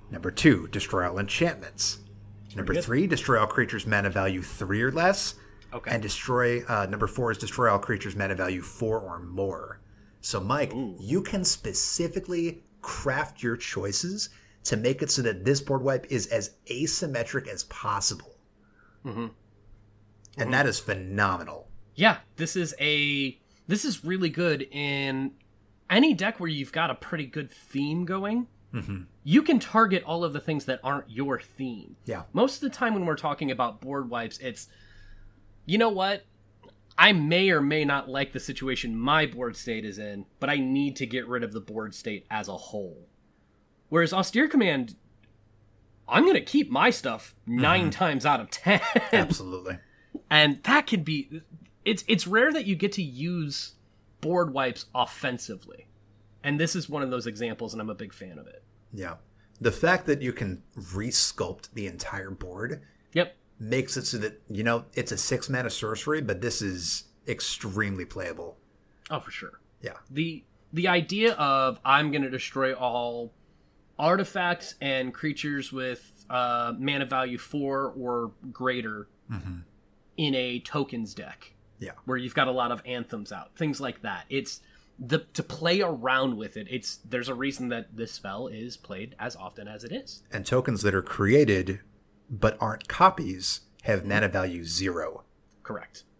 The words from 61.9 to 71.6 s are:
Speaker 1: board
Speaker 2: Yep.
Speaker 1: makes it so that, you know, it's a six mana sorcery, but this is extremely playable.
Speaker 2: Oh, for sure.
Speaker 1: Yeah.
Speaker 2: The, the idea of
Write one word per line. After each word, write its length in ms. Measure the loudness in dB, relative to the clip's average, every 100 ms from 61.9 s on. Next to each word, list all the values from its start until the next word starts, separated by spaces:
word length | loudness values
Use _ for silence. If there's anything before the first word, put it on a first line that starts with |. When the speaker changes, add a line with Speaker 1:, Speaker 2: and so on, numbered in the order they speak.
| -8 -8 -8 -8
Speaker 1:
board 520 | -12 -12 -8 -8 -8 -12 _ _
Speaker 2:
Yep. 220 | 0 0 -4 _ _
Speaker 1:
makes 360 | -2 0 0 -4
it 100 | -4
so 120 | -4
that, 240 | -4 -6 -8
you 140 | -2
know, 200 | 0 0 -2
it's 180 | -6 -4
a 40 | -4
six 300 | -2 -2 0
mana 220 | -2 -2
sorcery, 500 | -4 -4 -4 -2 -2
but 200 | -2 -2
this 180 | -2 -2
is 440 | -2 -4 -4 -4 -6 _ -8
extremely 760 | -4 -4 -4 -4 -2 -2 -2
playable. 540 | -8 -8 -8 -8 -12 -14 _ _ _ _ -8
Speaker 2:
Oh, 120 | -8
for 100 | -8
sure. 300 | -14 -14 -18 _ _
Speaker 1:
Yeah. 160 | -12 -12 -8
Speaker 2:
The, 340 | -4 -4 -4 -16 _ _
the 160 | 0 4
idea 460 | 4 2 2 2
of 440 | 4 4 4